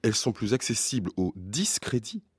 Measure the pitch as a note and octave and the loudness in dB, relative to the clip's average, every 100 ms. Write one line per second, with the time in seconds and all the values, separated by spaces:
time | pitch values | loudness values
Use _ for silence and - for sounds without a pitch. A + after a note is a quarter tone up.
0 | A#2 G#2 - G#2 G#2 B2 - A#2+ - C3 | 4 2 0 0 0 0 2 0 2 0
1 | F#2 - F#2 G2 F#2 A#2+ G#3+ - - B2+ | -2 0 0 -2 -6 -2 0 0 0 -2
2 | - A3 _ | -2 -10 _